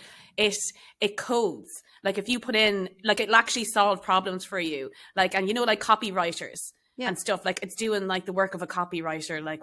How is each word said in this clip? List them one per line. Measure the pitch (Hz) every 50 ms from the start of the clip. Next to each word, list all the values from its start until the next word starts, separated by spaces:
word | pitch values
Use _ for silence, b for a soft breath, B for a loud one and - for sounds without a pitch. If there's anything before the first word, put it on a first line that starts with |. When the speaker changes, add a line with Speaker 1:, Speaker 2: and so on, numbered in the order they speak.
| B B B B B B B
Speaker 1:
it, | - 214 208 202 - - - B B B B B B
it | 214 202 208
codes. | - - - 247 240 226 185 - - - - - - b b b b
Like, | - 196 190 208
if | 196 226
you | 247 240
put | - - 226
in, | 214 220 214 202 196 185 180 - _ 202
like, | 214 208 208
it'll | 220 196 220
actually | 226 226 226 - 247 220
solve | - - 220 202 208 196 190
problems | - - 190 190 190 196 185 185 -
for | - 202 185
you. | 170 160 151 139 135 - B B B B B
Like, | 196 185 185 -
and, | 196 190
you | 190 220
know, | 240 240
like, | 226 214 208
copywriters | - - 220 214 220 202 180 190 170 170 165 - 165 120 - - - - _ _ _ _ _
Speaker 2:
Yeah. | - 254 240
Speaker 1:
and | 185 180
stuff, | - - 196 185 -
like, | 185 185 -
it's | 208 190 -
doing, | - 226 220 214 202 196
like, | 190 185 185 185
the | 190
work | 185 185 190 190 190
of | 170
a | 180
copywriter, | 175 - 185 175 175 - 165 165 160 156 160 156 - 165 156 156
like, | 156 156 156